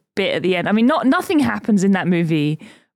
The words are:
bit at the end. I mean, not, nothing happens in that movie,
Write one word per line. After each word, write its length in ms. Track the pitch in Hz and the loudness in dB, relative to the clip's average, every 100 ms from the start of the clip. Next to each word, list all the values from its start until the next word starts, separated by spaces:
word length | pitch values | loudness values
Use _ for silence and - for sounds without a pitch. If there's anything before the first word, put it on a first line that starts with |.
| _ - | _ -4
bit 180 | 190 160 | -2 -2
at 60 | |
the 120 | 175 180 | -2 -2
end. 140 | 160 | 0
I 20 | |
mean, 140 | 208 233 | 2 2
not, 200 | 311 262 | 2 0
nothing 340 | 339 359 320 | 0 0 0
happens 440 | 240 208 - 202 | 0 -2 0 0
in 80 | 196 | 2
that 160 | 190 165 | 0 0
movie, 520 | 175 165 160 147 156 - - _ | 0 0 0 -2 -4 -10 -20 _